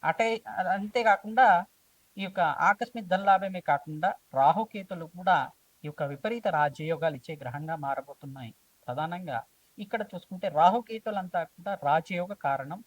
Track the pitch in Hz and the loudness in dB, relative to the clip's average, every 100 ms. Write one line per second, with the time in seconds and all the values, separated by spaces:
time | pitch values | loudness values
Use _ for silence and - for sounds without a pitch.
0 | 156 160 226 226 - - 185 190 208 240 | 0 0 0 0 -6 -6 -2 -2 -2 0
1 | 226 196 208 226 247 175 196 _ _ _ | 2 2 2 4 6 6 2 _ _ _
2 | _ - 190 190 165 - 170 202 240 233 | _ -8 -6 0 0 2 2 2 -2 -8
3 | 190 185 196 190 196 185 - 143 - 156 | -2 0 4 4 2 -6 0 0 0 -4
4 | 180 - _ 131 139 165 220 208 185 175 | -2 -4 _ 4 4 4 0 -6 -10 -10
5 | 165 175 185 170 135 _ _ _ 151 147 | -12 -4 2 2 2 _ _ _ -14 -6
6 | 143 143 214 233 220 156 147 139 156 160 | -6 -4 -6 -4 -2 0 0 -2 -4 -2
7 | 165 139 - 151 127 139 156 160 139 139 | -2 -4 -12 -12 -10 -10 -8 -8 -4 -6
8 | 135 143 139 135 117 - _ _ - 127 | -8 -16 -16 -14 -14 -16 _ _ -10 -6
9 | 156 180 180 120 - _ _ - 202 226 | -4 -6 -6 -8 -8 _ _ -16 -8 -6
10 | 208 175 _ 185 196 147 170 226 240 226 | -6 -10 _ -8 -4 6 6 6 -2 -10
11 | 220 202 185 180 160 - 175 202 143 156 | -6 -6 -4 -4 -6 -8 -8 -4 2 2
12 | 165 175 180 202 143 139 135 180 | 0 -6 -6 -4 -4 -4 -6 -12